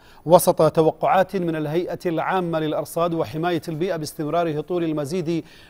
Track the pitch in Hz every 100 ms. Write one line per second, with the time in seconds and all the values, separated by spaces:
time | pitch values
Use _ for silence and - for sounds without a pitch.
0 | - - - 170 - 170 156 165 156 -
1 | 139 170 185 196 170 160 147 160 180 170
2 | 180 160 139 185 175 160 156 147 147 -
3 | 175 165 151 156 170 170 - 156 185 165
4 | 151 - 151 165 170 151 147 180 170 151
5 | 143 185 160 165 - -